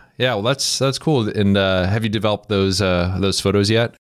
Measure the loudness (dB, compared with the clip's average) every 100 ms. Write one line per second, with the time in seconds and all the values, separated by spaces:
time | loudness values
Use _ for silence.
0 | -14 -4 -2 0 -2 -2 -4 -2 -2 -2
1 | 0 0 0 0 2 2 2 0 0 0
2 | -2 -2 -2 -2 -2 0 0 0 0 0
3 | 0 -2 -2 0 0 2 2 2 0 -6